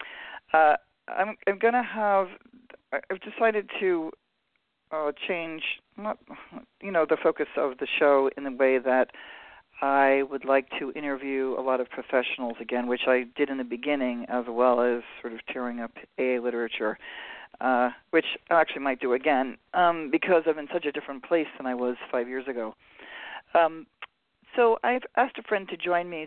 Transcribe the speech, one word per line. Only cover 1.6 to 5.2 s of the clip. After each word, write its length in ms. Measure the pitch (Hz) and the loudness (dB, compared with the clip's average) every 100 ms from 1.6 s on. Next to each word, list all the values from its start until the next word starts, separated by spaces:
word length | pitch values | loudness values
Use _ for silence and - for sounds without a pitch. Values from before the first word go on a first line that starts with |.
| 226 247 | 2 2
have, 480 | 220 208 208 196 190 - _ - _ - - | -2 -2 2 2 2 -6 _ -20 _ -20 -8
I, 80 | 135 - | -8 -6
I've 100 | 185 | -10
decided 500 | 208 - 226 214 196 - | -8 0 2 2 -4 -2
to, 320 | 190 175 160 - _ _ _ _ _ _ - | 0 0 -2 -10 _ _ _ _ _ _ -10
uh, 220 | 156 147 | -4 -4
change, 680 | 147 | -4